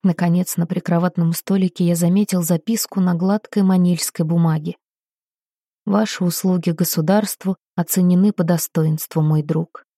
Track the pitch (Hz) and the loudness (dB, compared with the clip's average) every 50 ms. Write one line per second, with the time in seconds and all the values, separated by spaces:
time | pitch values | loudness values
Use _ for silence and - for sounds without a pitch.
0 | - 190 170 - 180 175 170 180 180 - - - 170 165 180 180 - - 170 170 | 2 0 0 0 0 0 0 0 -2 -2 -4 -4 -4 -4 -4 -8 -4 0 0 0
1 | 175 180 - - 165 165 170 - - - 190 196 185 180 _ - 180 170 175 165 | 0 0 0 0 0 0 0 -4 -4 -2 0 0 0 0 _ 0 0 0 0 2
2 | 175 170 180 196 214 - - 185 170 160 180 165 - - 226 214 - - - 196 | 2 2 2 2 2 0 -2 -4 0 0 -2 -2 -2 -4 -4 -4 -4 -6 -2 -2
3 | 185 180 175 165 175 190 202 214 _ - - 208 196 185 185 185 180 180 175 165 | 0 0 0 0 0 0 0 -2 _ -4 -2 0 2 4 4 4 4 2 2 0
4 | - - _ - 170 160 170 170 165 165 156 156 151 165 - _ _ _ _ _ | -4 -8 _ -4 -2 0 2 2 2 2 0 -2 -4 -8 -10 _ _ _ _ _
5 | _ _ _ _ _ _ _ _ _ _ _ _ _ _ _ _ _ - 196 202 | _ _ _ _ _ _ _ _ _ _ _ _ _ _ _ _ _ 0 0 0
6 | 220 214 - - 185 175 170 - - 190 180 180 170 180 165 160 175 165 - - | 0 0 -2 -2 -2 -2 -2 -2 0 0 0 0 0 -2 -2 -2 -2 -2 -2 -2
7 | 156 156 190 208 208 196 - _ - 185 190 _ _ _ _ - 170 - - 190 | 0 2 2 2 0 -2 -8 _ -6 -6 -6 _ _ _ _ -4 -4 -2 0 2
8 | 180 180 180 180 190 208 202 - 180 165 175 165 - - _ 170 156 160 156 156 | 2 4 4 4 4 2 2 0 0 0 0 0 -2 -4 _ 0 0 0 0 -2
9 | - - - 160 156 151 156 151 147 151 156 156 165 - _ - _ _ _ | -6 -4 -2 0 2 2 2 0 0 0 -2 -4 -4 -6 _ -20 _ _ _